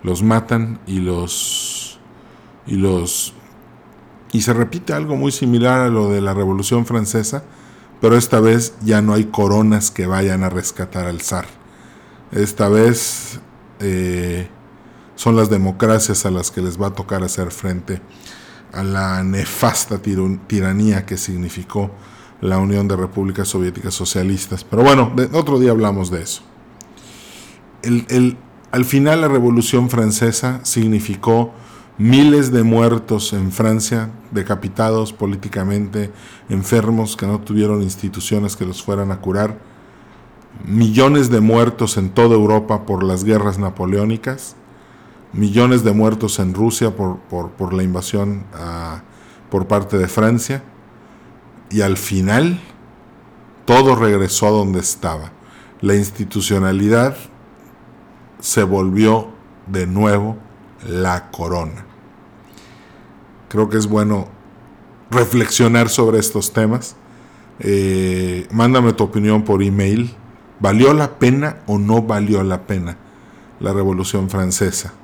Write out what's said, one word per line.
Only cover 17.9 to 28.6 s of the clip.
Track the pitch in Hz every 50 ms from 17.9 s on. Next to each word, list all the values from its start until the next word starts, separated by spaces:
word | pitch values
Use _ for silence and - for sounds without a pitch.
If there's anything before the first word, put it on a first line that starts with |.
| 95 92 - - - - - - - - - - - - - - -
a | - 98
la | 98 95 95 95 95 92 92 92
nefasta | 95 98 98 87 - - - - 113 - - - - 107 95 -
tirun-, | 107 98 92 92 95 95 92 -
tiranía | - 110 101 95 92 95 104 107 110 101 95 95
que | - 98
significó | 87 - - 92 90 90 85 - 95 90 - - 104 98 98 98 - - - - - - - - -
la | - 92 95 95
Unión | 95 98 101 101 101
de | 98 98
Repúblicas | 92 92 92 - 101 98 95 92 95 95
Soviéticas | - - 95 90 90 87 - - 95 -
Socialistas. | - 90 - - 92 92 95 98 95 - - 95 92 -
Pero | - - 107 123
bueno, | 139 139 135 123 117 127
de, | 123 127 120 -
otro | 160 147 147 143
día | 127 127 123
hablamos | 113 110 110 104 98 98 92 87
de | 90 85
eso. | - - - - - - - - - - - - - - - - - - - - - - - - - - - - - - - -
El, | - 120 120 120 117 -
el, | 127 127 123 123 123 - - - - -